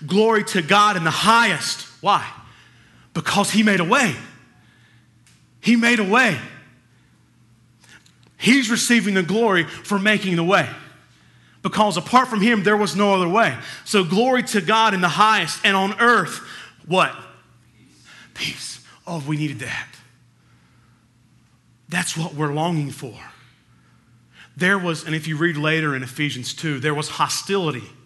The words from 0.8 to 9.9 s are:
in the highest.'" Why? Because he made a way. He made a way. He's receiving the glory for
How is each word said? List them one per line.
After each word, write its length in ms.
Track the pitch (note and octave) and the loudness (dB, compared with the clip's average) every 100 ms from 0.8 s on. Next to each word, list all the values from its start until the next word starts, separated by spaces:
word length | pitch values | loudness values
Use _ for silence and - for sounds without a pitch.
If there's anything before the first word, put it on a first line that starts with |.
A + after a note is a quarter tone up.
| G#3 F#3 | 4 2
in 80 | |
the 80 | E3 | -2
highest.'" 720 | - F3 A#3 A3+ D#3+ - - - - | 0 4 4 4 0 -4 -8 -12 -4
Why? 240 | F3+ F#3+ - - - - - _ _ _ _ | 0 0 -2 -16 -20 -20 -20 _ _ _ _
Because 360 | - - G3+ G3+ | -6 -2 0 2
he 120 | G#3 | 2
made 180 | G#3+ F#3+ | 4 2
a 40 | |
way. 320 | E3+ C4 B3 A2 - - _ _ _ _ _ _ _ _ _ _ _ _ | 2 2 2 -4 -12 -20 _ _ _ _ _ _ _ _ _ _ _ _
He 160 | - A#3 | 2 4
made 240 | A#3 A#3+ | 4 2
a 40 | |
way. 360 | F#3+ A3+ B3 C#3 - - - _ _ _ _ _ _ _ _ _ _ _ - - _ _ _ _ | 2 4 2 0 -8 -20 -20 _ _ _ _ _ _ _ _ _ _ _ -20 -20 _ _ _ _
He's 320 | - C4+ A3+ | 2 2 2
receiving 460 | A#3 - A#3+ G3+ F#3+ | -2 2 2 2 -2
the 80 | |
glory 420 | E3 G#3 A#3 F3+ D#3 - | 0 0 2 2 -2 -8
for 160 | - | -4